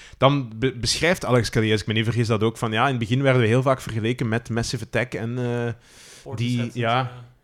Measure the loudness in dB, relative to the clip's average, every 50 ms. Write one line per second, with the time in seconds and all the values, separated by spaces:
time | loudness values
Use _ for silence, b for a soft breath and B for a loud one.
0 | b b b b 4 4 4 2 -2 -4 -6 -2 -2 -2 -2 -2 -2 -2 -2 2
1 | 2 2 2 0 0 0 2 2 2 2 0 2 2 2 2 0 0 0 0 0
2 | 0 0 0 0 2 2 2 2 2 0 0 -2 -4 -2 0 2 2 2 2 0
3 | -2 0 0 2 4 4 4 4 4 4 4 4 4 2 0 0 -2 -6 -4 -2
4 | -2 -2 -2 -2 -2 -2 -2 -2 -2 -2 -2 -2 -2 -2 -4 -6 -6 -4 -2 -2
5 | -2 -2 -4 -6 -6 -6 -4 -4 -4 -4 -2 -2 -4 -4 -6 b b b b b
6 | b b b b b -10 -6 -4 -2 0 0 -2 -2 -4 -4 -2 0 0 2 0
7 | 0 -2 -6 -14 -20 -20 _ _